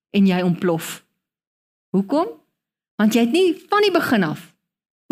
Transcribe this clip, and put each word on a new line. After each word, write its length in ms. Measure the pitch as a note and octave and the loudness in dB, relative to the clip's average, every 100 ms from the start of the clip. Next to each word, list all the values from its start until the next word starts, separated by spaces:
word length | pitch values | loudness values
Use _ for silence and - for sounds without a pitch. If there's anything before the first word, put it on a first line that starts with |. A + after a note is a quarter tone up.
| _ | _
en 160 | G3+ G3 | 2 2
jy 140 | F3+ | 2
ontplof. 640 | F3+ E3+ F3+ E3 - - _ _ _ _ _ _ _ _ _ | 0 -2 -2 -2 -6 -14 _ _ _ _ _ _ _ _ _
Hoekom? 380 | F#3 G3 C#4+ G#4 - _ _ _ _ _ - | -4 -2 -4 -4 -8 _ _ _ _ _ -2
Want 180 | G#3+ | 0
jy 80 | A#3 | 2
het 100 | A#3 | 2
nie 240 | D#4+ F#4 - - | 2 0 -2 -2
van 120 | G#4 | 0
die 100 | G#4 | 2
begin 320 | F4 - A3 | 0 0 0
af 300 | D#3+ D3+ - _ _ _ _ _ - | -2 -6 -16 _ _ _ _ _ -2